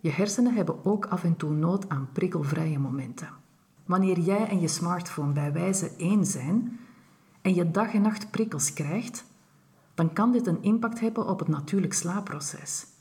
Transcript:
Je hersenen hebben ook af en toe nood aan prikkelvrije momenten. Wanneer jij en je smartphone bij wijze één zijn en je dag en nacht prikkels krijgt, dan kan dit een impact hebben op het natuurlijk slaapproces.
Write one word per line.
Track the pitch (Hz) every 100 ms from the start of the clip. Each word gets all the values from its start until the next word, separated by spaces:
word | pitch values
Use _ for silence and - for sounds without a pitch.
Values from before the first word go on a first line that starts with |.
Je | 165
hersenen | 143 208 226 247
hebben | 233 160 -
ook | 196 202 -
af | 180
en | 170 165
toe | 151
nood | 151 165 190 190
aan | 135 135
prikkelvrije | - 180 175 139 147 160 143
momenten. | 139 135 127 - 156 - _ _ _ _
Wanneer | - 185 190 175
jij | 170 202 220
en | 196
je | 165
smartphone | - 170 180 175 - 143
bij | 143 147
wijze | 151 180 190 170 -
één | 170 208 175
zijn | - 127 214 - - - - - _ _ _
en | 190
je | 175 170
dag | 190 226
en | 220
nacht | 208 214 -
prikkels | - 220 156 -
krijgt, | - 147 185 247 - - _ _ _ _ _ _
dan | - 165
kan | 160 226
dit | 247 -
een | 170
impact | 196 226 226 233
hebben | 220 226 -
op | 190
het | 156
natuurlijk | 156 147 196 165
slaapproces. | - 175 196 202 147 147 - - - - _